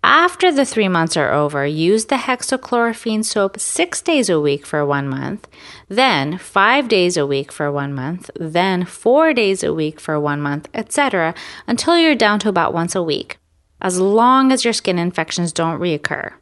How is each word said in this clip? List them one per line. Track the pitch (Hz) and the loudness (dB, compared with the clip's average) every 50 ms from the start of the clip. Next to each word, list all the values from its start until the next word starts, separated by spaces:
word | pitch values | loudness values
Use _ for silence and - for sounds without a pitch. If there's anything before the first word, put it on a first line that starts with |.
After | - - 254 302 339 359 - - - 370 | 4 4 4 6 4 2 0 2 2 2
the | 311 277 277 | 4 2 0
three | - - 220 214 190 | 0 0 0 0 2
months | 180 170 165 160 - 165 | 2 0 0 0 0 0
are | 143 - - | 0 0 2
over, | 147 147 147 151 143 139 | 0 0 0 -2 -2 -2
use | 143 151 156 160 175 202 220 214 | -2 -2 0 2 2 2 2 0
the | - 277 | -2 -4
hexachlorophene | 254 - - 254 247 - - 269 254 - - - 240 233 233 226 - - 233 220 214 220 | -4 -2 -4 -4 -4 -2 -4 -6 -6 -4 -2 0 0 0 0 -2 -4 -6 -4 -4 -2 -4
soap | - - 220 196 190 - - | -2 0 0 0 0 -2 -6
six | - - - - 339 349 - - | -8 -6 -2 -2 -2 -2 -4 -6
days | - - 330 285 240 - | -2 0 0 0 2 2
a | 180 156 | 0 2
week | 147 147 139 147 - | 2 0 -2 -2 -6
for | - - 151 147 | -6 -4 -2 0
one | 143 143 139 139 139 | 0 -2 -2 -2 -4
month, | 131 135 135 135 185 208 - - _ - - - - - - _ | -6 -6 -6 -6 -8 -8 -12 -18 _ -20 -20 -20 -20 -20 -16 _
then | 190 214 262 269 208 147 135 147 165 185 | 0 2 2 2 2 2 0 -2 -4 -8
five | - - - 196 196 214 247 285 277 233 | -10 -2 0 2 4 4 4 2 2 2
days | 220 190 180 175 175 170 | 2 2 2 2 2 0
a | 143 139 | -2 0
week | 139 139 135 - | -2 -4 -4 -6
for | - - 151 147 | -8 -6 -4 -4
one | 143 143 139 139 143 | -2 -4 -4 -4 -6
month, | 135 127 139 170 185 - - - - | -6 -6 -6 -8 -8 -10 -14 -12 -10
then | 170 160 156 170 180 190 190 180 180 | -10 -4 0 0 0 2 0 0 -2
four | - - - - 226 247 294 320 320 302 | -4 -8 -4 0 2 4 4 4 4 2
days | 233 220 196 196 185 | 2 2 0 0 0
a | - 156 151 | -2 -4 -2
week | 160 156 151 151 - | -2 -2 -4 -4 -8
for | - - 156 151 | -6 -4 -2 -2
one | 147 147 143 147 | 0 -2 -2 -2
month, | 147 143 143 147 - - - | -2 -4 -4 -4 -8 -8 -10
et | - 220 _ - | -10 -8 _ -2
cetera, | - 285 269 - 185 165 160 165 - - - - - - - | 0 0 0 2 0 0 0 -2 -6 -14 -18 -18 -18 -6 -4
until | 233 240 - - 339 339 | -4 -2 0 2 2 4
you're | 330 320 294 | 4 4 4
down | 226 233 208 208 208 | 4 4 4 2 2
to | - 220 | 0 0
about | 190 180 170 - - | 2 2 0 0 0
once | 170 165 175 - | -2 -2 -2 -2
a | 190 175 | -2 -2
week, | 160 147 - - - - _ _ _ _ _ _ _ _ _ | -2 -2 -4 -4 -10 -16 _ _ _ _ _ _ _ _ _
as | - 190 180 180 | -6 -4 -2 0
long | 190 196 202 220 233 247 254 269 269 262 262 | 2 2 4 4 6 6 6 6 4 4 2
as | 262 - | 2 0
your | 233 233 | -2 -2
skin | - - - 180 175 | -2 -2 -2 -2 0
infections | 170 175 180 - 160 - - - 175 170 | -2 -2 -2 -4 -6 -4 -4 -4 -4 -4
don't | - - 165 165 165 - | -2 -2 -2 -2 -2 -2
reoccur. | 175 180 160 143 - - 147 143 - - - _ | -2 -2 -4 -4 -4 -6 -6 -6 -8 -12 -14 _